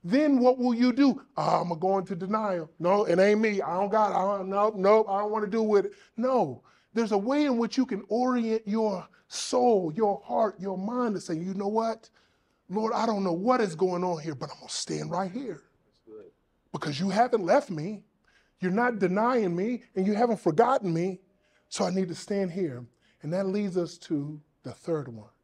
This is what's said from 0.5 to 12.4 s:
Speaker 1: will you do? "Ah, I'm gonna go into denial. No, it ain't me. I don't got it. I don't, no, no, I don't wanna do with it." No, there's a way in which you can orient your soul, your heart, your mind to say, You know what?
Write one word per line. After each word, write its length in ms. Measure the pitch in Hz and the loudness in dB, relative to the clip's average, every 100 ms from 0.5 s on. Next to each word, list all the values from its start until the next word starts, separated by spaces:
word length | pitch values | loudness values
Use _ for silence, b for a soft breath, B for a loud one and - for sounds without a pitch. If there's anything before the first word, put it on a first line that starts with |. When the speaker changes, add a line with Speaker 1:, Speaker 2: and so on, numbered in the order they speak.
| 262 | 4
Speaker 1:
will 160 | 247 | 0
you 180 | 233 247 | 2 2
do? 300 | 240 277 202 - - | 4 4 2 -6 -4
"Ah, 240 | 151 165 | 0 0
I'm 80 | 175 | 0
gonna 100 | 165 | -2
go 200 | 185 196 | 0 0
into 180 | 185 190 | -2 -8
denial. 520 | 185 214 214 180 156 _ | -4 -2 -2 -4 -6 _
No, 240 | 170 202 | 2 2
it 160 | 208 170 | 4 4
ain't 200 | 196 208 | 6 6
me. 220 | 220 202 | 2 0
I 120 | 147 | -2
don't 160 | 170 202 | -2 0
got 200 | 214 214 | 2 2
it. 60 | 180 | 2
I 220 | 190 202 | -2 -2
don't, 100 | 190 | -2
no, 220 | 196 214 | 2 0
no, 340 | 220 190 220 214 | 2 4 4 4
I 140 | 196 | -2
don't 100 | 214 | -2
wanna 160 | 214 214 | -2 -2
do 160 | 226 | 0
with 220 | 220 208 | 4 4
it." 80 | 196 B B - | 2 B B -4
No, 460 | 247 254 160 120 b b b | 0 2 0 -4 b b b
there's 180 | 220 226 | -2 0
a 60 | 202 | 0
way 260 | 208 285 | 2 2
in 140 | 294 233 | 2 2
which 180 | 233 - | 0 0
you 100 | 254 | -2
can 180 | 196 - | -2 -4
orient 580 | 226 254 247 226 220 202 | 0 0 0 0 -2 -2
your 400 | 220 220 185 170 b b | 0 0 -2 -10 b b
soul, 640 | - - 254 247 214 170 | -10 -2 2 4 4 2
your 260 | 151 214 202 | 0 0 0
heart, 340 | - 240 220 - | -4 0 0 -2
your 180 | 190 190 | -8 -6
mind 380 | 196 247 240 | -4 -2 -2
to 60 | 190 | -4
say, 140 | - | -4
You 200 | 160 180 | -6 -4
know 140 | 190 202 | -4 -2
what? 420 | 214 226 226 - _ _ _ | 0 -2 -4 -12 _ _ _